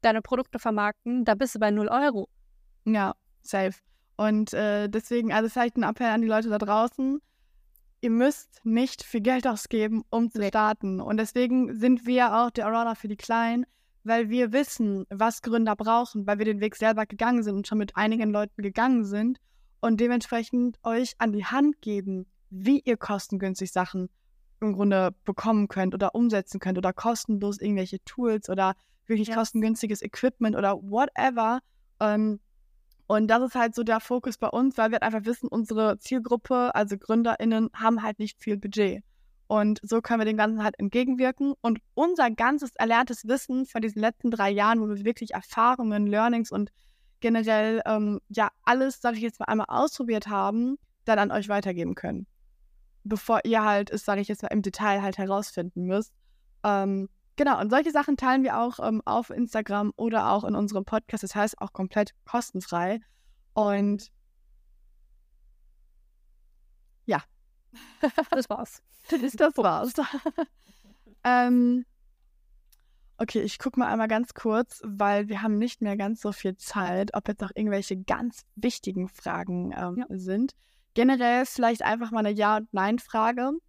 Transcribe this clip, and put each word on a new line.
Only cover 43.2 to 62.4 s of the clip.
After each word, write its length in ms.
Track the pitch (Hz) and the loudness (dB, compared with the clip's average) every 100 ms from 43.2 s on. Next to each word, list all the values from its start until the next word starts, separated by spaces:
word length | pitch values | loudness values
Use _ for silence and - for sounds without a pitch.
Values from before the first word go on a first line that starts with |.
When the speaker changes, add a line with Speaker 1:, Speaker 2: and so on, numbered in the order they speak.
| 220 | -2
Speaker 2:
Wissen 400 | 262 - 254 262 | -2 0 -4 -2
von 160 | 233 | -4
diesen 180 | 220 214 | -4 0
letzten 300 | 214 - 240 | -2 0 -4
drei 200 | 226 196 | 0 0
Jahren, 300 | 202 208 226 | 2 2 2
wo 80 | 214 | 0
wir 160 | 208 | -2
wirklich 300 | 202 240 226 | -2 -4 -6
Erfahrungen, 720 | - - - 233 254 226 208 208 | -10 -8 2 2 2 0 0 2
Learnings 440 | 208 233 233 226 | 2 2 2 -2
und 200 | 196 208 _ _ _ _ _ | -4 -6 _ _ _ _ _
generell, 580 | 233 226 220 214 220 220 - | 0 2 2 2 2 0 0
ähm, 340 | 214 208 202 _ | 0 0 -4 _
ja, 220 | 202 208 _ | -2 -2 _
alles, 360 | - 247 269 254 | 2 2 2 0
sag 140 | 240 | -2
ich 80 | 226 | -2
jetzt 180 | 233 - | -6 -6
mal, 60 | - | -2
einmal 200 | 220 202 | -2 0
ausprobiert 580 | - 302 - 240 220 208 | 0 0 0 -2 -2 -2
haben, 480 | 202 196 220 247 277 _ _ - | -2 0 0 -2 -4 _ _ 0
dann 120 | 214 | 2
an 120 | 208 | 2
euch 160 | - 208 | 0 0
weitergeben 460 | 202 202 175 170 | -2 -2 -4 -4
können. 320 | 180 - - 196 _ _ _ _ _ _ _ | -4 -6 -8 -10 _ _ _ _ _ _ _
Bevor 360 | 202 208 - 226 | -6 -6 0 0
ihr 200 | 220 226 | 2 2
halt 260 | 214 202 202 | 4 2 0
es, 140 | 214 | -4
sag 140 | - 202 | -2 -2
ich 100 | 196 | -2
jetzt 140 | 214 | -4
mal, 60 | - | -2
im 120 | 214 | -2
Detail 400 | 196 - 214 202 | -2 -2 0 2
halt 160 | 196 190 | 0 -4
herausfinden 680 | 190 196 208 - 175 180 180 | -2 -2 -2 -6 -8 -6 -2
müsst. 260 | 196 220 _ _ _ _ _ | -2 -4 _ _ _ _ _
Ähm, 440 | 208 202 196 196 190 _ _ - | -2 0 0 -2 -6 _ _ 0
genau, 220 | 285 240 | 2 2
und 100 | 208 | 2
solche 200 | 254 311 | 2 2
Sachen 260 | 302 285 277 | 0 0 0
teilen 240 | 262 262 | 2 2
wir 160 | 262 - | 2 0
auch, 200 | 240 247 | -2 -2
ähm, 200 | 226 220 - | -2 -2 0
auf 240 | 220 240 | -2 -2
Instagram 640 | - 240 220 214 202 208 - | -4 -4 -4 -4 -2 -2 -2
oder 340 | 226 220 123 | -2 0 0
auch 140 | 202 | 0
in 100 | 214 | 0
unserem 300 | 202 208 202 | -2 -2 -2
Podcast. 380 | 196 214 - 220 | -2 -4 -4 -8
Das 120 | 196 | -6
heißt, 260 | 208 214 - | -2 -2 -2
auch 120 | 202 | -10
komplett 400 | - 190 - 208 _ - | -6 -2 0 -2 _ -6
kostenfrei. 760 | 240 | -4